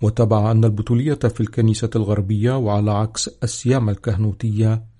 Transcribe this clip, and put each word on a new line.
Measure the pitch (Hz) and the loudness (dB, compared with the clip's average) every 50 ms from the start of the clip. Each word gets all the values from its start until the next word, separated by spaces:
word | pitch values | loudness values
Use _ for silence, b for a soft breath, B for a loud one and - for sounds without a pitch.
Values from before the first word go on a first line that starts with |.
وتبع | 110 107 110 - 117 107 113 107 104 113 | -2 0 2 2 2 2 2 2 2 2
أن | 113 110 113 | 4 4 4
البتولية | 113 104 104 104 - 117 120 139 151 143 | 4 2 0 0 0 0 0 2 0 0
في | - - 113 - - | 0 0 -2 0 -2
الكنيسة | 110 - - 120 113 113 107 - 117 110 - | -4 -2 0 2 2 2 2 0 -2 -2 -2
الغربية | 113 104 101 104 104 95 98 107 101 110 123 131 135 | -2 0 0 0 -2 0 -2 -2 0 0 0 0 0
وعلى | 117 104 104 104 104 107 | 0 0 0 0 0 0
عكس | 104 101 110 107 113 - - - - - | 0 0 -2 -4 -4 -8 -8 -10 -8 -6
السيامة | - 110 - - - 120 131 131 113 107 | -6 -6 -6 -4 -2 0 0 2 0 -2
الكهنوتية | 101 - - 120 95 98 110 104 95 - 113 110 104 107 110 110 110 110 113 - - | -2 -4 -4 -4 -2 0 -2 -2 -2 -4 -4 -4 0 0 0 0 0 -2 -6 -10 -14